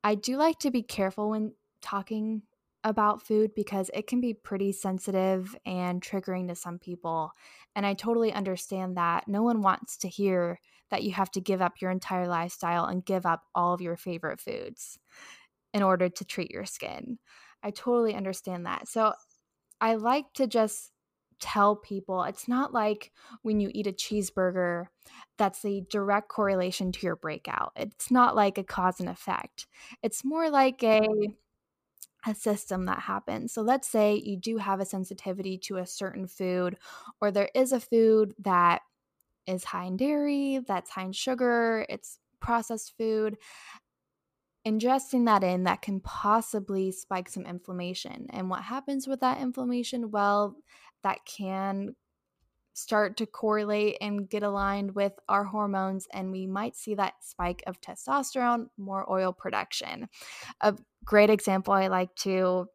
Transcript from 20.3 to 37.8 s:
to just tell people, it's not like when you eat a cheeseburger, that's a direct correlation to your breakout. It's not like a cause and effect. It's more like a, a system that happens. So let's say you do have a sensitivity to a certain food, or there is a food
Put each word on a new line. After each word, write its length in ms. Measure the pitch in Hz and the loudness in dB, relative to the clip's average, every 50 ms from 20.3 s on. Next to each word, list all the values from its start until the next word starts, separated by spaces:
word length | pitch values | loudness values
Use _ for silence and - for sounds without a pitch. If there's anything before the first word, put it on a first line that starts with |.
| _ | _
to 140 | - 269 | 0 0
just 440 | 220 214 233 220 214 - - - - _ _ _ _ _ _ _ _ _ _ | 2 4 4 4 4 0 -8 -12 -16 _ _ _ _ _ _ _ _ _ _
tell 360 | - - - 214 202 208 208 | -10 -2 4 6 6 6 6
people, 480 | 208 - - 202 196 190 - 185 180 175 | 2 -4 -8 -8 -8 -4 -4 -2 -2 -2
it's 240 | - 202 - - | -2 -4 -8 -4
not 260 | - 247 254 277 - - | -2 0 0 0 0 0
like 380 | 240 214 214 208 208 - - _ _ - - 233 226 | 2 2 2 0 -2 -6 -20 _ _ -20 -20 -20 -8
when 180 | _ 220 214 214 | _ 0 2 2
you 100 | 202 196 - | 0 0 -2
eat 140 | - 202 | -4 -4
a 40 | 202 | -4
cheeseburger, 960 | 190 - - - 208 208 196 - _ 190 185 185 180 185 180 175 170 170 180 - _ _ _ - - - - _ _ | -4 -4 -6 -2 -2 -2 -2 -2 _ 0 0 2 2 0 0 0 0 -4 -6 -10 _ _ _ -20 -20 -20 -20 _ _
that's 280 | - 214 190 185 - - | 0 0 0 0 -2 -4
a 160 | 208 202 196 190 - | -4 -4 -4 -6 -4
direct 400 | - 208 196 196 202 208 208 _ | -2 -2 2 2 2 0 0 _
correlation 600 | - - 208 196 196 185 180 185 180 - 190 180 | -2 0 2 2 2 2 0 -2 -2 -2 -2 -4
to 140 | 180 - - | -2 -2 -2
your 100 | 180 165 | -4 -4
breakout. 580 | 165 - 160 151 - _ - - - - - _ | -4 -6 -8 -8 -8 _ -6 -4 -4 -4 -4 _
It's 360 | - - 208 - _ - - | -8 -8 -8 -6 _ 0 2
not 240 | 247 254 247 - - | 6 6 6 6 6
like 220 | 214 208 196 196 | 4 4 4 2
a 60 | - 185 | -2 -8
cause 360 | - - - 180 185 180 - | -6 -2 0 0 0 0 0
and 100 | 175 170 | -6 -8
effect. 580 | 180 - - - - - - - _ - - _ _ - - - 247 _ | -8 -8 -6 -6 -4 -4 -6 -10 _ -18 -18 _ _ -20 -20 -20 -16 _
It's 220 | - 220 - - - | -4 -4 -4 -2 -4
more 260 | 269 302 320 330 320 | -2 0 0 0 4
like 340 | 294 269 269 262 254 - 240 | 6 6 6 6 4 2 4
a, 180 | 220 220 220 214 214 214 214 208 208 - _ _ _ _ _ _ _ _ _ _ _ _ _ - _ _ _ - | 6 6 6 6 4 2 2 0 -2 -4 _ _ _ _ _ _ _ _ _ _ _ _ _ -20 _ _ _ -6
a 100 | 220 214 | -6 -6
system 500 | - - 220 208 202 - - 190 185 185 | -2 0 0 0 0 -2 -4 -4 -2 -2
that 140 | 185 190 - | -2 -2 -4
happens. 520 | - - 190 202 - - 208 220 - 233 | -2 -4 -4 -4 -4 -4 -6 -6 -6 -6
So 100 | - 226 | -4 -2
let's 280 | 214 226 262 269 262 - | 2 2 2 2 2 0
say 260 | - 226 208 208 208 214 - | 2 4 4 6 4 2 0
you 140 | 208 196 | -4 -6
do 200 | 180 - 226 226 | -4 -4 -4 -4
have 220 | 220 196 202 196 190 | -2 0 -2 -2 -2
a 60 | 196 | -2
sensitivity 720 | 190 - 190 185 - 190 - - 196 185 196 190 190 185 185 - | -4 -4 -6 -6 -6 -10 -10 -6 -6 -6 -4 -4 -6 -6 -6 -8
to 120 | - 202 | -6 -6
a 80 | 185 180 | -6 -6
certain 420 | 180 - - 202 190 - 196 190 | -6 -8 -8 -8 -6 -6 -8 -10
food, 500 | 180 - - 190 180 180 180 180 180 196 - - - - - - - - _ | -10 -8 -6 -2 0 0 0 0 -2 -2 -6 -14 -20 -18 -18 -18 -20 -8 _
or 120 | 214 208 | -2 0
there 180 | 190 202 202 - _ | 2 2 0 2 _
is 200 | 254 262 254 262 | 2 2 4 2
a 60 | |
food 540 | 240 | -2